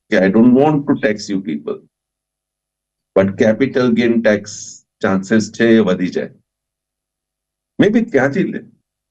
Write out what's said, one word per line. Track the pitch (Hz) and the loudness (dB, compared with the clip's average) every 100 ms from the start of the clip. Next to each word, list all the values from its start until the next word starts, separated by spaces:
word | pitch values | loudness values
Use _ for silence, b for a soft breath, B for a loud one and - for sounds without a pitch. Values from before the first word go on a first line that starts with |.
| _ | _
કે | 104 | 0
"I | 92 | 2
don't | 104 123 | 4 4
want | 127 151 151 | 4 4 0
to | 139 135 | -2 -2
tax | 110 101 - | -2 -4 -6
you | 98 | -8
people, | 95 73 - - _ _ _ _ _ _ _ _ _ _ _ _ _ 95 | -6 -8 -8 -10 _ _ _ _ _ _ _ _ _ _ _ _ _ -2
but | 98 | 0
capital | 98 113 110 131 135 127 | 0 0 2 -2 0 0
gain | 110 120 117 | 0 0 0
tax | 113 101 - - - - _ _ | 0 0 -4 -16 -20 -20 _ _
chances | 98 95 95 113 | -4 -4 -2 -2
છે | 104 - | -2 -2
એ | 113 113 | 2 2
વધી | 95 90 90 | 2 -2 -4
જાય." | - - - _ _ _ _ _ _ _ _ _ _ _ _ _ - | -6 -8 -14 _ _ _ _ _ _ _ _ _ _ _ _ _ 0
Maybe | 185 220 - | 2 2 0
ત્યાંથી | 131 135 165 | 0 0 -2
લે, | - - - _ _ _ _ | -4 -6 -14 _ _ _ _